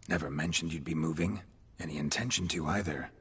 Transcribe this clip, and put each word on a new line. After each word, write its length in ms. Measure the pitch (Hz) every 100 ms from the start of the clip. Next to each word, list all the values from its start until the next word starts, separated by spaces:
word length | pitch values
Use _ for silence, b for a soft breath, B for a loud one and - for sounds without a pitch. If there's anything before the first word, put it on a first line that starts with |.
| -
Never 220 | 90 76
mentioned 400 | 71 82 82 85
you'd 140 | 80 69
be 100 | 80
moving. 460 | 80 78 85 104 - - - -
Any 180 | 82 73
intention 500 | 73 - - - 90
to 160 | - 76
either. 460 | 98 87 73 - -